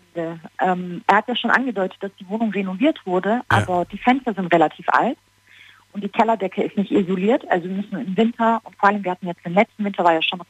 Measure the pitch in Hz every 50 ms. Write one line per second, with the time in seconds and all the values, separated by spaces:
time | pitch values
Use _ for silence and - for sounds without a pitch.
0 | _ _ - 170 165 165 170 165 160 - _ - - 185 180 180 180 180 175 170
1 | - - 196 214 220 - 240 - - 233 - 214 262 262 202 202 185 190 - -
2 | 196 196 - - 196 180 202 226 233 214 185 202 190 185 185 190 254 311 311 -
3 | - 190 180 180 - 196 226 247 - - - 196 107 180 180 175 175 - - 196
4 | - 247 254 277 - 247 202 - 185 170 175 165 160 156 - - 175 - - 135
5 | 170 233 311 - _ _ _ _ _ _ _ - - - - _ _ _ - 202
6 | 196 202 - - 214 220 226 - 190 185 - 208 - 151 - 208 196 - - 202
7 | 185 165 190 185 185 214 254 311 - - 180 180 165 185 190 196 208 - 202 160
8 | 117 185 185 190 226 226 - - 226 226 233 226 - - - - - 196 208 208
9 | 190 180 180 - 190 175 170 _ - 175 175 196 233 - _ - 202 202 196 -
10 | 175 175 165 160 160 - 185 180 175 -